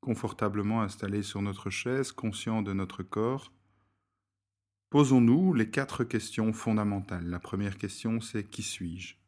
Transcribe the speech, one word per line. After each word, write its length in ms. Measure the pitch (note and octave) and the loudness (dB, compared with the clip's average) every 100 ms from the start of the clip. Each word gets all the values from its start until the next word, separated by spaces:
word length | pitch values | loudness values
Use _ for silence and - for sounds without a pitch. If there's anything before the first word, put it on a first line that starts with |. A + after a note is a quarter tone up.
| - | -2
Confortablement 760 | A2 A2+ - G#2+ G2+ G2+ A2+ | -2 -2 -2 0 0 0 2
installés 420 | G#2 - G2 G#2 | 0 -2 -4 -2
sur 180 | G2+ G2+ | -2 -4
notre 260 | G2+ G2 - | -4 -4 -6
chaise, 440 | F#2+ B2 C3 C3 | -4 -2 -2 -2
conscients 500 | - A2+ G2+ - A2 | -4 -4 -4 -2 0
de 100 | G2+ | 0
notre 300 | G2 F#2+ - | -2 -2 -6
corps, 500 | F#2+ - A2 C3+ - _ _ _ _ _ _ _ _ _ _ _ _ _ _ | -6 0 0 -2 -6 _ _ _ _ _ _ _ _ _ _ _ _ _ _
posons-nous 640 | C#3+ C#3 C3 A#2 C#3 F#3 | 4 8 8 8 8 6
les 160 | C#3+ A2 | 4 2
quatre 360 | - C3+ - | 0 -2 -2
questions 480 | A#2+ A2 - - A2 | -2 -2 -4 -2 -2
fondamentales. 760 | A2 - G#2+ G#2 G2+ G2 F2+ E2+ | 0 0 2 2 -2 -4 -6 -4
La 140 | F2 | -6
première 360 | - F#2+ G2+ G2 | -4 -4 -4 -4
question, 440 | G2+ - A2+ A2+ | -8 -4 -4 -4
c'est : 240 | A2+ A2 | -4 -6
qui 180 | G2+ - | -6 -8
suis-je ? 540 | A2 - F2 F2 F2 - | -8 -6 -8 -8 -12 -16